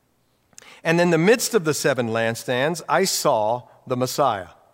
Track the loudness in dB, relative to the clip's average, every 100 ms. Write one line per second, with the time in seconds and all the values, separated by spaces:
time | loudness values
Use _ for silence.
0 | _ _ _ _ _ -20 -20 -6 0 2
1 | 4 4 4 2 2 0 0 0 0 0
2 | -2 -2 -2 -2 -2 0 0 -2 -2 0
3 | 0 0 0 0 0 -4 -8 _ -6 -4
4 | -2 0 0 0 -6 -18 _